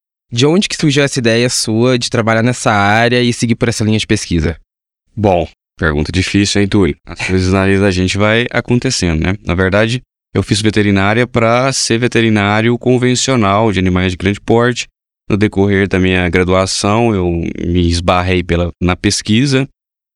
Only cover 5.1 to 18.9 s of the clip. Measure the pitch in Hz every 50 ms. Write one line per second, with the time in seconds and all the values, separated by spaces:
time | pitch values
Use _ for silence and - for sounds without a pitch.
5.1 | _ - 104 104 92 87 80 - - _ _ _ _ - 90 80 73 73 76 -
6.1 | - 95 92 - - 98 101 - - 101 101 98 - 104 95 78 71 - _ -
7.1 | 85 - - - 92 92 92 92 95 98 95 98 98 95 98 101 92 90 92 92
8.1 | - 98 104 107 110 113 120 127 - 123 - - 123 123 - 131 127 - - 87
9.1 | 80 78 80 85 95 104 - - 87 87 92 92 90 104 113 113 120 127 - _
10.1 | _ _ _ _ - 104 98 - 117 101 107 110 95 107 104 101 98 98 98 101
11.1 | 110 117 123 120 - 120 113 113 117 123 131 135 135 - - - 120 113 123 120
12.1 | - 120 113 113 107 107 101 101 104 107 110 117 120 117 - 120 127 123 123 123
13.1 | 123 120 - - 135 123 107 98 98 104 113 113 98 95 92 92 90 90 92 92
14.1 | 87 85 - 95 101 - - - 113 117 120 123 123 - - - _ _ _ _
15.1 | _ _ _ - 110 98 104 104 - 98 98 101 101 95 101 92 - 92 92 92
16.1 | 92 92 90 87 85 92 90 87 92 92 95 95 - - - 101 104 110 120 117
17.1 | 110 95 90 90 85 85 82 - - - - 85 87 90 87 85 85 85 87 90
18.1 | 92 90 90 92 92 90 87 - 85 85 87 85 - - 92 87